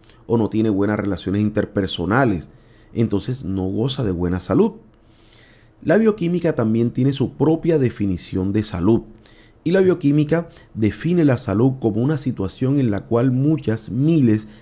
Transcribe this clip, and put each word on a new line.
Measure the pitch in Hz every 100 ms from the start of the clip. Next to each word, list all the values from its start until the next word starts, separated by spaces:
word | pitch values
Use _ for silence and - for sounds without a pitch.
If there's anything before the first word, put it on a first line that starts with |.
| - - -
o | 113
no | 101
tiene | 110 110
buenas | 98 101 104
relaciones | 101 92 95 101
interpersonales, | 107 107 92 104 95 - 85 120 127 87 - - - - -
entonces | - 113 101 - 127 90
no | 95
goza | 95 101 131 135
de | 104
buena | 85 87 90
salud. | - 95 220 - - _ _ _ - - - - _ _
La | 135 190
bioquímica | 220 214 170 175 165 151
también | 110 113 120
tiene | 127 131
su | 139 113
propia | - 139 160 165 160
definición | 120 - 101 87 - 95 95
de | 107
salud. | 107 90 92 - - - - - - _ 170
Y |
la | 185
bioquímica | 185 170 143 147 151 165 170 - -
define | - 107 - 160 175 147
la | 117
salud | - 98 135 131
como | 113 104
una | 131 151
situación | 135 107 95 - 131 143
en | 120
la | 98 -
cual | 117 131
muchas | 123 143 151 - 110 -
miles | 117 151 165 117 107 - -